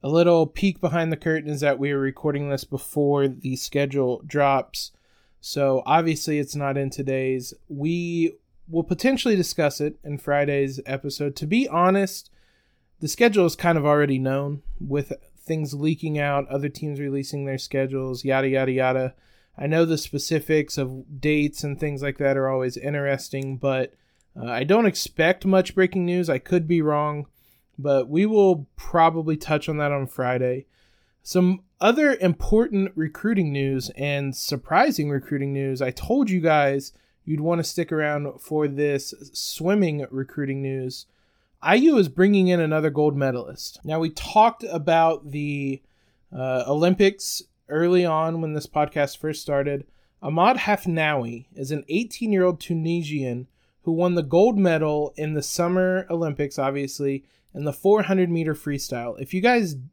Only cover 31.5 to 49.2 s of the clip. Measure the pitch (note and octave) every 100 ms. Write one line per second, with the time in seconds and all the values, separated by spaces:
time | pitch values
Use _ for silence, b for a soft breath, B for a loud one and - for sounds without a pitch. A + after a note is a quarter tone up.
31.5 | F#3 _ _ G#3 B3 D4+ C4 F#3 E3+ -
32.5 | G#3+ B3 G3+ F#3+ F#3+ D#3 - G#3 G#3+ E3
33.5 | C#3 C#3 C3+ B2+ - C#3+ C#3+ C#3 C3 -
34.5 | C#3 - E3 C#4 - D3 C#3+ C#3 C#3+ C#3
35.5 | C#3 C3+ C3 C3 - - B3+ A#3+ F#3 D#3+
36.5 | D3+ C#3+ C#3 C3+ _ _ _ - D3+ D#3
37.5 | E3+ D#3+ - E3 D#3+ D3+ D3 C#3+ - -
38.5 | D#3 D3+ C#3 D3 C#3 C#3 - - - -
39.5 | - E3 G#3 F3+ D3 C3+ C3+ C3+ - C#3
40.5 | C3+ C3+ C3+ B2+ C3 - _ _ _ _
41.5 | _ D3+ G#3 D4 C#4 F3 C3 F#3+ G3+ F#3
42.5 | F3+ D#3+ D#3 D#3 C#3+ D3+ C#3+ C#3 B2 A#2+
43.5 | - - - D3+ D#3 E3 D#3 - - A3+
44.5 | A#3 A3 E3 D3+ E3 E3 D#3+ D3 C#3+ D3
45.5 | C#3+ C#3 C3+ _ _ _ _ _ B2+ C3
46.5 | B2+ B2 D3 E3+ F#3 G3 G3 - - -
47.5 | _ _ D3+ E3+ F3+ F3 D#3 D#3+ E3 D#3+
48.5 | D3+ C#3+ - D3 D3+ C#3+ -